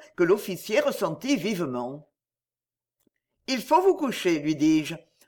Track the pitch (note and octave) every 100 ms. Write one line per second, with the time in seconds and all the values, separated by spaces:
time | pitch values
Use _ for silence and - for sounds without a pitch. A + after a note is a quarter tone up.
0 | - - E3+ A3 G#3+ F3 - A3+ D4 -
1 | F3+ D#3+ B3+ C4+ F3+ F#3 D#3 B2 B2 C#3+
2 | - _ _ _ _ _ _ _ _ _
3 | _ _ _ _ - B3+ - F#4 F#4+ -
4 | C#4 - F#3 D#3+ D3 D3+ D3+ D#3 D3 D#3+
5 | _ _